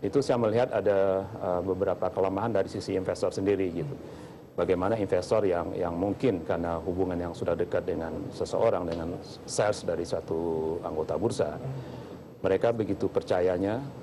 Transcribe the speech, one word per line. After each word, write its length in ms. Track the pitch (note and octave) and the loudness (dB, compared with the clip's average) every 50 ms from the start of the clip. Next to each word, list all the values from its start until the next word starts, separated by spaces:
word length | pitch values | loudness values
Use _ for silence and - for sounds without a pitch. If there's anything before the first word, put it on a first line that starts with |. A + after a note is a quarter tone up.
| - | -2
itu 160 | G2+ - C#3+ | 2 2 2
saya 160 | C3 - C#3 | 4 4 2
melihat 320 | A#2+ A#2+ A2 G#2+ A#2 B2 C3 - | 4 4 4 4 4 2 4 2
ada, 480 | A2 F#2+ G#2 G2+ G2 G2 G2 F#2+ F#2+ G2 | 2 4 4 4 6 6 4 4 2 0
eh, 380 | G2 A2 G2+ F#2+ F#2+ F2+ F2+ F2+ | -2 -6 -4 -2 0 0 0 2
beberapa 480 | F#2+ F#2 F2+ G2 F#2+ F2+ F2 - F#2 | 0 0 2 2 0 0 0 -2 -2
kelemahan 400 | - G2 F#2+ F#2+ F#2+ F#2+ G#2+ A#2 | 2 2 2 2 2 0 0 0
dari 160 | G#2+ G2 F#2+ F#2 | 2 0 0 0
sisi 240 | - G#2+ F2+ - | -2 -6 -4 -2
investor 400 | G2 F#2+ F#2 F#2 F2+ - - F#2 | -2 -2 0 -2 -2 0 0 -2
sendiri 400 | F2+ - G2 G2 G2+ F#2 F#2+ F2+ | 0 0 2 2 4 4 2 0
gitu. 240 | E2 E2+ D#2 C#2+ C2+ - - - - - - - - - - - - - | 0 -2 -4 -4 -6 -10 -12 -14 -14 -14 -16 -16 -18 -18 -20 -14 -2 -2
Bagaimana 400 | F2 E2+ F#2 F2 F2+ G2 A2+ A2+ | 2 2 2 2 4 2 2 0
investor 480 | G2+ F#2 - F2+ F2+ - A#2+ A2 G#2 | 0 0 0 0 2 4 2 4 4
yang, 240 | G2 F2+ E2+ E2+ F2+ - - | 4 2 2 0 -2 -2 -2
yang 160 | F2+ E2+ E2+ | -2 -2 0
mungkin 480 | E2+ F#2+ G#2 G2 - - B2+ G2+ F2 | 0 0 0 0 2 2 0 0 0
karena 400 | - - F#2+ E2+ E2+ E2+ E2+ E2 | -2 -2 -2 -2 0 -2 -2 -2
hubungan 320 | D#2+ F#2+ F2 F2+ F#2+ F2+ F2+ | -2 -2 0 0 0 0 0
yang 160 | F2 F2 F2 | -2 -2 -4
sudah 240 | E2 - - E2+ E2+ | -4 -4 0 0 0
dekat 320 | D#2+ F2 - - F#2 F2 | 0 0 0 0 -2 0
dengan 240 | F#2 F2 D#2+ E2 D#2+ D#2 D#2 - - - | 0 -2 -2 -2 -4 -6 -6 -8 -8 -4
seseorang, 560 | - F#2 - F#2+ F#2+ G#2+ A#2 G2+ F2+ F2 E2+ | -4 -4 -2 0 2 4 4 4 2 0 -2
dengan 240 | E2 E2+ E2 E2 F2+ F#2 - - - - - | -4 -4 -4 -4 -6 -8 -10 -12 -16 -16 -12
sales 400 | - - - A2+ G#2 G#2 - - | -6 -2 0 2 2 2 0 -2
dari 160 | F2+ E2+ D#2+ | -4 -2 -2
suatu 800 | F2 - - E2+ E2 - - D#2+ E2+ E2+ D#2+ D#2+ D#2+ D#2+ E2 F2 | -2 -2 -2 -4 -4 -2 -2 -2 0 0 0 0 0 -2 -2 -4
anggota 320 | E2+ F2 D#2+ D#2 D#2 - D#2 | -4 -6 -4 -4 -2 -2 -2
bursa, 480 | D#2 F#2+ A#2 G#2 - - D2+ D2+ - - C3+ C3+ C3+ - - - - - - - - - - - - | 0 0 0 2 2 -2 -2 -2 -6 -6 -6 -8 -8 -8 -10 -12 -12 -12 -14 -14 -14 -16 -16 -16 -2
mereka 320 | - F#2+ F#2+ F#2+ - A#2 A#2 | 2 2 2 4 4 2 2
begitu 320 | A#2 G#2+ F#2 G2 - - | 2 0 0 0 0 0
percayanya 720 | F#2 - G2 F#2 - - F2+ F2+ F#2 F#2 F2+ F#2+ G2 G#2+ B2 C#3+ C#3 B2 - | 0 0 0 0 2 2 2 4 4 2 2 2 0 0 -2 -4 -6 -12 -12